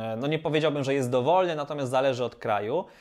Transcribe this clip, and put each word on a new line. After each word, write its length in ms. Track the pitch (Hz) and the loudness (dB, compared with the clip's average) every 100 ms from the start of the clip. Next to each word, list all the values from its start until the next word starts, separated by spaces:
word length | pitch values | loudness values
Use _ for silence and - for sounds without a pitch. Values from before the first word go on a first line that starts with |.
| 113 113 | -6 -4
no 80 | 143 | -2
nie 120 | 156 | -2
powiedziałbym, 440 | 160 151 156 143 | 0 2 2 0
że 100 | 135 | 0
jest 180 | 139 123 | 0 0
dowolny, 440 | 127 127 180 185 151 | 2 4 4 2 -2
natomiast 360 | 139 147 131 | -6 -4 -2
zależy 340 | 127 139 127 120 | 2 2 2 -2
od 100 | - | -4
kraju. 500 | 120 104 104 151 190 - | -2 -2 0 -2 -4 -10